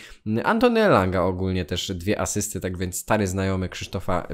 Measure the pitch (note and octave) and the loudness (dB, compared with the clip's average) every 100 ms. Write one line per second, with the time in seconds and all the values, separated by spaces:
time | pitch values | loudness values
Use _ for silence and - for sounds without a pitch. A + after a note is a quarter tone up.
0 | - - G#2+ A2 - A3 B3 A3+ G#3 A#2+ | -12 -12 -4 -2 2 4 4 4 4 6
1 | F#2 F#2 F2 F2+ F#2+ F#2 F2+ F2+ - F#2 | 4 2 0 0 0 0 -2 -4 -4 -4
2 | F2 - F2+ G#2 - F#2 F#2 F2+ F#2 - | -2 -2 -2 -2 -4 -4 -6 -4 -6 -4
3 | - A2 G2 F#2+ F#2+ F#2+ F2+ - - G2 | 0 2 2 0 0 0 -2 -6 -8 -6
4 | - F2+ - | -2 -2 -2